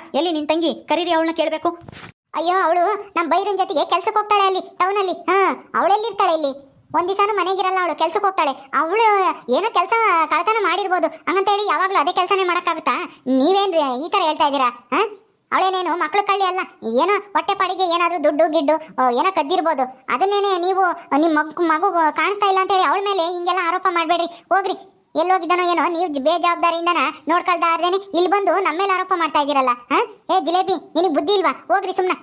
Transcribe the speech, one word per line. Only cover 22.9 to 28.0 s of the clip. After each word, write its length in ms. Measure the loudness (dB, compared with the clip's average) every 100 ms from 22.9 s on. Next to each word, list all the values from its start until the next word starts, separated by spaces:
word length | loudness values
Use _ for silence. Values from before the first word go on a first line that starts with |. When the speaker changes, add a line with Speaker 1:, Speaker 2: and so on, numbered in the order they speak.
| 0
Speaker 2:
ಮೇಲೆ 340 | 0 -2 -2
ಹಿಂಗೆಲ್ಲ 260 | -4 -2 -2 0
ಆರೋಪ 200 | -2 0
ಮಾಡ್ಬೇಡ್ರಿ. 340 | 0 0 -2 -2
ಹೋಗ್ರಿ, 480 | -8 -2 0 0 -6 -10 _ _ -2
ಎಲ್ಲಿ 140 | 2
ಹೋಗಿದ್ದಾನೋ 380 | 2 2 0 2
ಏನೋ, 160 | 2 0
ನೀವು 260 | 0 -2
ಜ-, 60 | 0
ಬೇಜವಾಬ್ದಾರಿಯಿಂದನ 800 | 0 2 0 0 0 0 0 0 0 -2 -2
ನೋಡ್ಕೊಳ್ತಾ 460 | 0 0 0 0
ಇರ್ದೇನೆ 240 | 0 0
ಇಲ್ಲಿ 300 | -2